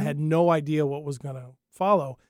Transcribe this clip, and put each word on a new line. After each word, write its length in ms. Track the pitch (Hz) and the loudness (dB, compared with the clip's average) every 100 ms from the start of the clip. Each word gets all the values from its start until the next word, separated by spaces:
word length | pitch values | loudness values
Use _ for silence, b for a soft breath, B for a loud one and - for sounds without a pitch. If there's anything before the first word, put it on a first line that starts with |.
| 147 | -2
had 140 | 147 | -2
no 300 | 156 160 170 | 0 4 4
idea 360 | 165 147 151 147 | 2 2 0 0
what 200 | 143 147 | -2 -8
was 120 | 123 | -10
gonna 340 | 143 131 127 131 _ | -10 -12 -16 -20 _
follow. 480 | - 190 202 139 131 | -4 2 2 0 -10